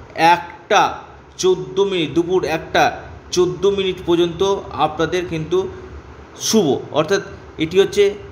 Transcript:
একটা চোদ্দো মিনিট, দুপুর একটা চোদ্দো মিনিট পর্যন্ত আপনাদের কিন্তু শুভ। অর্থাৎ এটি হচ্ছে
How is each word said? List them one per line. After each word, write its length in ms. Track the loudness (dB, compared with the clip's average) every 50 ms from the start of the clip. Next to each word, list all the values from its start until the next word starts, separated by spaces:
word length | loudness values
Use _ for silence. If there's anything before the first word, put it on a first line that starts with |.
| -20 -14 -6
একটা 840 | 0 2 4 4 2 0 -8 -14 -18 -4 0 2 2 4 2 0 -4 -12 -18 -20 -20 -20 -20 -10 -2
চোদ্দো 460 | 2 2 2 2 -2 -6 -2 -2 0
মিনিট, 300 | 0 0 -2 -4 -2 0
দুপুর 320 | -2 0 2 0 0 0
একটা 560 | -2 -4 -6 -6 -2 2 2 2 2 2 -2 -10 -16 -18 -18 -14 -6
চোদ্দো 400 | 0 2 2 2 0 0 0 0
মিনিট 240 | 2 2 -2 -2 -4 -4 -2
পর্যন্ত 500 | 0 2 2 2 0 0 0 0 0 0 -2 -4 -8 -2
আপনাদের 520 | -2 -2 -2 0 -2 -2 -2 -2 -4 -4 -4
কিন্তু 400 | -6 -6 -4 -2 -2 -2 -2 -2 -6 -12 -14 -16 -16 -16 -18 -18 -20 -20 -20 -20 -14 -8
শুভ। 540 | -4 2 2 4 4 4 2 0 -2 -2 -2
অর্থাৎ 260 | 0 0 2 0 -2 -2 -6 -12 -16 -18 -18 -6 -6
এটি 220 | -4 0 4 4
হচ্ছে 340 | 2 4 4 4 2 2 2 -2 -10 -10